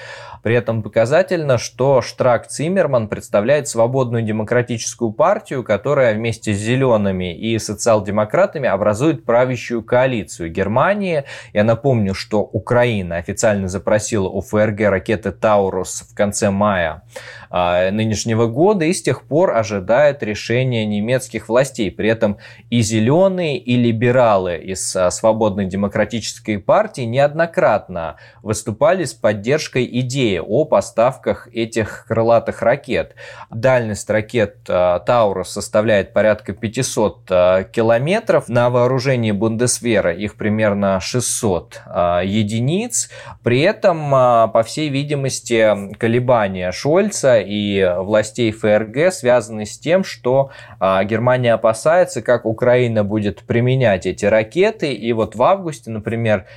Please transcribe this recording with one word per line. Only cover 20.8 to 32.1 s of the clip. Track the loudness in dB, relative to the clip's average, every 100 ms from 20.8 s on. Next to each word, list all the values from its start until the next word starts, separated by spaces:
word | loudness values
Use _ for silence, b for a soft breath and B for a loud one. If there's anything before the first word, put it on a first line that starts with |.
| -2
немецких | -2 0 -2 -4 -8 0
властей. | 0 0 -2 -4
При | -2 -2
этом | 0 0 -2 B B -2
и | 0
«Зеленые», | 2 2 2 4 4 2 -2 -4
и | 0 2
«Либералы» | 2 2 2 4 4 4 2 -4
из, | -6 -8 -4 0
а, | 0
Свободной | 2 0 2 0 0 -2
демократической | -2 -2 -2 -2 -4 -8 -8 -6 -4
партии | 0 2 0 -4
неоднократно | -4 0 0 0 -4 0 2 2 -2 -8 -8 B B B
выступали | -6 -6 -6 0 2 2
с | -2
поддержкой | -2 -2 0 -2 -2 -2 -4 -2 -2
идеи | -2 0 0
о | 0 0 -2
поставках | 0 -2 -2 0 0 0 -4 -4 -6
этих | -6 -4 -4 -4 -6
крылатых | -4